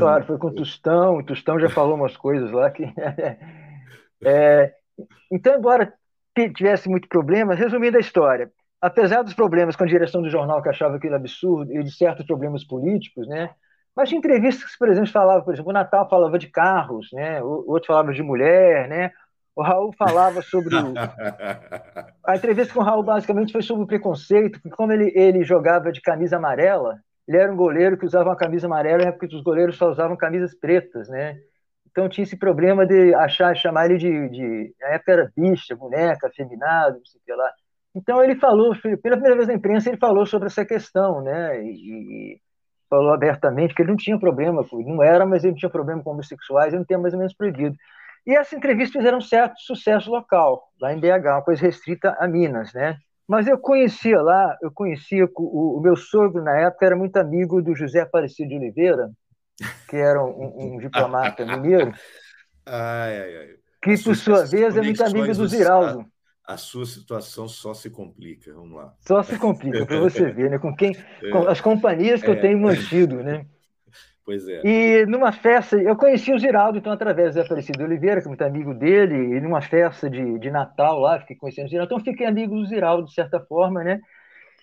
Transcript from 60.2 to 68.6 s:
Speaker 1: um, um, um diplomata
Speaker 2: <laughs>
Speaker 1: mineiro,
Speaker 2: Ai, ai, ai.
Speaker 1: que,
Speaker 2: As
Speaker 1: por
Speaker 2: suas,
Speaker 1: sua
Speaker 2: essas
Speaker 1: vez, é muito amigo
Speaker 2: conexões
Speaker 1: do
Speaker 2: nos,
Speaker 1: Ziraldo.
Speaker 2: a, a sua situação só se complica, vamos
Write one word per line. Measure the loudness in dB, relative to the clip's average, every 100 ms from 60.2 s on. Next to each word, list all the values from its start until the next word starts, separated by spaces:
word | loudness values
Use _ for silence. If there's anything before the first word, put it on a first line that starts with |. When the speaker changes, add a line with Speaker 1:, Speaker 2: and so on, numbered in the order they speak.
Speaker 1:
um, | -2
um, | -8 -14 -12 -14 -12
um |
diplomata | -6 -2 -2 -2 -4 -6 -8
Speaker 2:
<laughs> |
Speaker 1:
mineiro, | -4 2 2 2 -4 -20 -20 -20 _ _ _ -14
Speaker 2:
Ai, | -10 -8 -6 -8 -8
ai, | -12 -16
ai. | -20 _ _ -6
Speaker 1:
que, | 0
Speaker 2:
As | 0
Speaker 1:
por | 0 0
Speaker 2:
suas, |
Speaker 1:
sua | 2 2
Speaker 2:
essas | 4
Speaker 1:
vez, | 2 2 0
é |
muito | -2 0
amigo | 0 0 -2
Speaker 2:
conexões | -2
Speaker 1:
do |
Speaker 2:
nos, | -2
Speaker 1:
Ziraldo. | 2 4 4 2 -4 -14 _ _ _ -18
Speaker 2:
a, |
a | -18
sua | -14 -12 -12
situação | -14 -12 -12 -12 -14 -16
só | -14 -16
se | -14 -18
complica, | -18 -20 -20 -20 -20 -20
vamos | -20